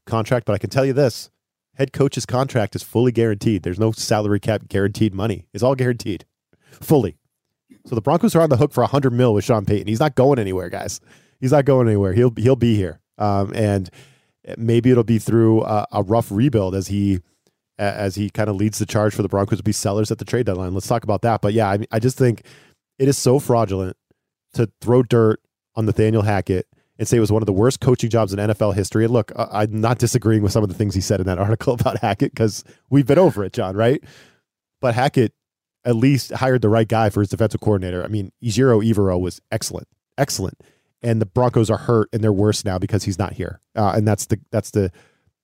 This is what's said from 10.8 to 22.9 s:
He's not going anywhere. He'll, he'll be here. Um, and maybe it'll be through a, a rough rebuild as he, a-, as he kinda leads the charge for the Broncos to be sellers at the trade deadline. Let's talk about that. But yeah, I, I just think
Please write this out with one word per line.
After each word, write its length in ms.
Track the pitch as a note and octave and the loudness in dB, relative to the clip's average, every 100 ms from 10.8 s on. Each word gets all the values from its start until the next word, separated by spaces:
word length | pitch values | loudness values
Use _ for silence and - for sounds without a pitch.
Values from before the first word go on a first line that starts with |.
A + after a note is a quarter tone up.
| - - _ _ _ - | -10 -12 _ _ _ -6
He's 120 | B2+ | 2
not 120 | D3 | 2
going 220 | C#3 C3 A#2 | 4 4 4
anywhere. 260 | G2+ G2 | 2 2
He'll, 200 | G2 B2 A2 | 2 2 2
he'll 200 | A#2+ C3 | 2 2
be 180 | A#2 | 2
here. 260 | G#2 F2+ - _ - | 2 -2 -8 _ -4
Um, 360 | G#2 G2 G2 | -2 0 -2
and 340 | - G#2 G2+ F2+ - - _ _ _ - - | -2 0 0 -4 -16 -20 _ _ _ -16 -6
maybe 340 | A2+ A#2+ B2 | 0 2 4
it'll 140 | B2 | 4
be 140 | A2+ A2 | 4 0
through 440 | - A#2 A2+ A2 | 2 4 4 4
a, 240 | G#2+ G#2+ G#2 | 2 -2 -2
a 100 | G#2+ | -4
rough 280 | F#2+ A2+ - | 0 0 0
rebuild 440 | G2+ C#3+ A#2 F#2 | 0 2 2 -2
as 140 | F#2+ F#2 | -4 -4
he, 320 | G2+ G2+ F#2 - _ _ _ _ - | -2 0 0 -4 _ _ _ _ -6
a-, 40 | |
as 340 | G2+ G#2 G2 G2+ | -6 -4 -6 -4
he 120 | G#2 | -6
kinda 240 | - G#2+ | -4 -4
leads 260 | F#2+ G#2+ - | 0 -2 -2
the 80 | G#2 | -4
charge 280 | G#2+ G#2+ | 0 -2
for 80 | - | -2
the 60 | G2 | -2
Broncos 300 | G2 G2+ G#2 | 0 -2 -2
to 60 | |
be 80 | G#2+ | -4
sellers 380 | - G#2 G#2 G#2+ | -4 -2 -2 -2
at 80 | A2+ | -4
the 60 | |
trade 220 | G#2 A#2+ G#2 | -4 -4 -2
deadline. 280 | F#2 F2+ | -4 -4
Let's 140 | F#2+ - | -6 -2
talk 160 | A#2 | -4
about 180 | - G2 | -2 -2
that. 180 | A#2 G#2+ | 0 0
But 140 | G#2 | 0
yeah, 140 | A2+ G2+ | 0 0
I, 100 | G2+ A2 | -2 -2
I 60 | A2+ | -2
just 200 | B2 - | -2 0
think 240 | B2 G#2+ - - _ _ _ | 0 0 -10 -20 _ _ _